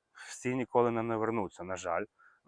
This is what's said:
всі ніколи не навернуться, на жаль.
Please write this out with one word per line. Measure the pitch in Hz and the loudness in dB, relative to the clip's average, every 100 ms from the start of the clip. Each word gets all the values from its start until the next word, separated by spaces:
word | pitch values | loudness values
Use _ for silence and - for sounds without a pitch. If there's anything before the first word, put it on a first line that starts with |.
| _ - - | _ -20 -14
всі | - 127 | -6 -2
ніколи | 131 120 123 120 | -2 2 4 4
не | 113 | 4
навернуться, | 117 110 110 113 90 - | 0 0 0 0 -2 -6
на | 90 92 | -8 -6
жаль. | 90 85 104 _ - _ | -2 -2 -2 _ -20 _